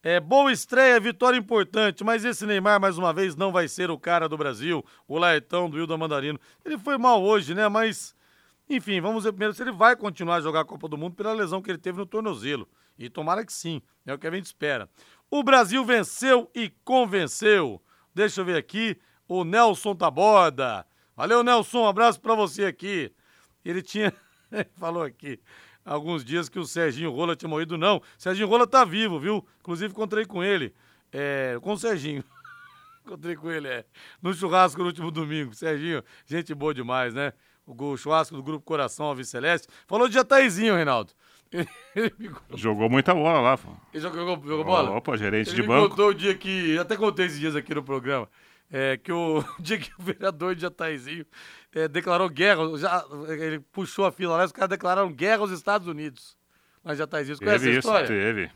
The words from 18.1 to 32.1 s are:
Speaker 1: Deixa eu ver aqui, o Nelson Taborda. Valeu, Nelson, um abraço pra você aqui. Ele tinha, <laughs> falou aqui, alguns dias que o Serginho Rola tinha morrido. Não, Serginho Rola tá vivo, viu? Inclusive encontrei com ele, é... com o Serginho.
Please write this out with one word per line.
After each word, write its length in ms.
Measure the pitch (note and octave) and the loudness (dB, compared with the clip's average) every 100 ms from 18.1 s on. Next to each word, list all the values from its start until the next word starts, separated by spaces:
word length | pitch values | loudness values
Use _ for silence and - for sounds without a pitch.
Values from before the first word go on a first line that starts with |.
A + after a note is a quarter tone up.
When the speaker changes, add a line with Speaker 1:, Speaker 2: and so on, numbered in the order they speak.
Speaker 1:
Deixa 280 | F3 G#3+ - | -2 -2 0
eu 40 | |
ver 120 | F#3 E3+ | -2 -2
aqui, 420 | - G3+ A3+ F3 _ _ _ | -2 -4 -4 -4 _ _ _
o 160 | F3+ | -4
Nelson 500 | E3 G#3 A#3 F#3+ G#3+ | 0 4 4 4 -4
Taborda. 880 | F#3 F3 C3+ G#3 G#3 E3+ B2+ B2+ G#2 - _ _ - | 0 0 4 6 8 6 2 -4 -4 -10 _ _ -6
Valeu, 280 | D3+ A#3 | 2 2
Nelson, 380 | A#3+ A#3+ G#3 A#3+ | 4 2 2 0
um 60 | A3 | 2
abraço 320 | G3 A#3 - | 4 4 2
pra 140 | A3 | -2
você 300 | A3+ G3 C#3 | 0 0 -2
aqui. 480 | G3 C3+ F#3 F#3+ B2+ _ _ _ _ _ | -4 -4 -6 -6 -6 _ _ _ _ _
Ele 180 | - F3 | -8 -8
tinha, 300 | F3+ G#3 G#3 - _ _ _ | -6 -2 -2 -2 _ _ _
<laughs> 240 | G#3+ - _ | -8 -8 _
falou 280 | E3+ E3+ | -6 -4
aqui, 340 | D3+ - C#3+ B2 _ - - _ | -6 -8 -14 -14 _ -20 -20 _
alguns 400 | - D3 D3+ E3+ | -8 -6 -4 -6
dias 240 | A#2+ E3 D#3+ | -4 -4 -4
que 100 | F#3+ | -8
o 60 | |
Serginho 460 | D#3 E3+ E3 B2+ E3 | -8 -2 -2 -2 -6
Rola 240 | B2+ E3+ | -4 -2
tinha 140 | E3 E3 | -4 -4
morrido. 300 | D#3 E3 E3+ | -6 -4 0
Não, 240 | F3+ G3 - _ | 2 2 -2 _
Serginho 280 | F#3 F#3+ G#3 | -6 -2 2
Rola 200 | A#3 A#3+ | 4 6
tá 180 | C4 | 6
vivo, 340 | A3+ F#3+ A3 E3 | 4 2 -2 -2
viu? 260 | D#3+ G#3 - _ | -2 -4 -4 _
Inclusive 340 | - E3+ G#3 | -10 -6 -6
encontrei 320 | F#3+ G#3+ G#3+ | -6 -4 -4
com 180 | A3 G3+ | -4 -4
ele, 320 | F#3 G3 A#2+ _ _ _ _ | 0 0 -2 _ _ _ _
é... 440 | C#3 C#3+ C#3 C3 A#2+ | -8 -4 -2 -4 -4
com 120 | F3+ | -6
o 60 | G#3 | -4
Serginho. 440 | A3+ F#3+ C#3+ | -2 -4 -4